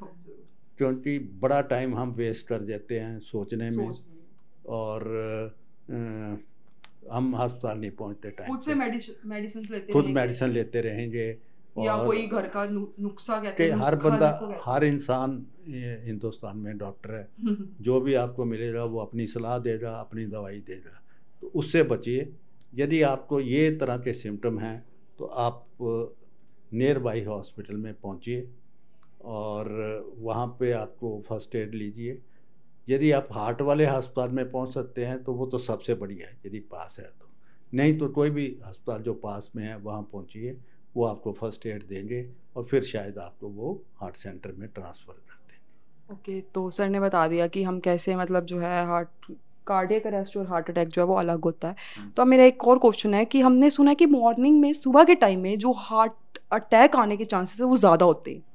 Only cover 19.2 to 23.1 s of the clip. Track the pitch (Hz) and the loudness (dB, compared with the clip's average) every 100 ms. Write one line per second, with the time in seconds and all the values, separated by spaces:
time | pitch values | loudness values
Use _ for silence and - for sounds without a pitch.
19.2 | 110 120 113 123 120 110 117 113 110 110 | -4 -4 -4 -4 -2 -4 -6 -8 -10 -8
20.2 | 110 107 98 101 98 92 - - - - | -8 -8 -10 -12 -12 -14 -14 -18 -18 -18
21.2 | - - - 160 143 165 131 117 120 123 | -18 -14 -6 -4 0 2 2 2 -2 -4
22.2 | 151 - - - - 120 143 160 143 | -4 -10 -18 -18 -12 -4 0 4 4